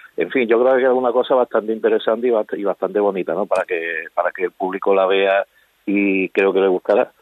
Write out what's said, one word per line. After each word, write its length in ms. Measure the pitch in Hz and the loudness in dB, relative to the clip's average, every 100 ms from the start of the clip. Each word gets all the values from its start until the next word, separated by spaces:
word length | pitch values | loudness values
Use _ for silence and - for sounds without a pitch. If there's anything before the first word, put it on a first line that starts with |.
| - - | -12 -8
en 160 | 85 | -4
fin, 160 | 135 113 | 0 2
yo 140 | 113 | 2
creo 140 | 127 131 | 4 4
que 60 | |
es 60 | 131 | 2
una 220 | 127 127 | 2 0
cosa 240 | 120 123 131 | 0 2 0
bastante 380 | 123 117 107 | 0 -2 -4
interesante 540 | 110 110 110 - 113 123 | -2 0 0 0 -2 0
y 20 | |
bast-, 280 | 113 107 98 | 0 -2 -4
y 60 | |
bastante 380 | 98 90 92 104 | -4 -4 -2 0
bonita, 320 | 101 95 82 | 0 0 -4
¿no? 120 | 85 98 | -4 -2
Para 200 | 92 90 | -2 -2
que, 400 | 87 85 80 80 | -4 -6 -8 -6
para 180 | - 87 | -4 -4
que 140 | - 90 | -2 -6
el 60 | |
público 440 | - 92 95 101 95 | -4 -6 -4 0 2
la 100 | 92 | 2
vea 400 | 98 98 98 95 _ _ _ - | 2 2 0 -2 _ _ _ -4
y 440 | 101 101 95 92 | 0 0 0 -2
creo 240 | - 98 | 0 2
que 80 | 95 | 2
le 80 | 98 | 2
gustará. 420 | 92 - 104 - _ | 0 0 0 0 _